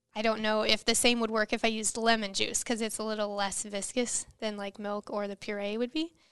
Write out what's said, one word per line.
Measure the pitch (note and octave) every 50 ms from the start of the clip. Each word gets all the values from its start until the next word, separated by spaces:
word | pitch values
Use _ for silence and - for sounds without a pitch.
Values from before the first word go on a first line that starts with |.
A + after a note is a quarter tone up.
| _ _ -
I | G#3+
don't | A3 A3+ A3 A3
know | G#3+ G#3+ G#3+ G#3+
if | A3 A3 A3 G#3+ -
the | - A3+
same | - - A#3+ A#3+ A#3+
would | A3+ A3
work | A3 A3 G#3+ -
if | - A3+ -
I | A3+
used | A3 A3 G#3+ G3+ -
lemon | A#3 A3 A3+ A3+ A3 G#3+ G3 G3
juice, | G3+ G#3+ - - -
'cause | - - B3 G#3+
it's | A3+ G#3+ - -
a | G#3+
little | A3 G#3+ G#3+ G#3 G#3 G3+
less | G3+ G3+ G3 F#3 - -
viscous | G#3 G#3 G3 G3 - - B3+ A#3+ A3+ - - - - - _
than, | A#3 G#3+ G#3
like, | G3+ G3+ G3+ G3 -
milk | G#3 G3+ G#3 G#3 G#3 -
or | - G#3 G3+
the | G3+ G3+
puree | F#3+ - - G#3 G3+ G3+ G3+ G#3
would | A3+ B3 A#3+
be. | - D#4 D#4+ E4 - _ _ _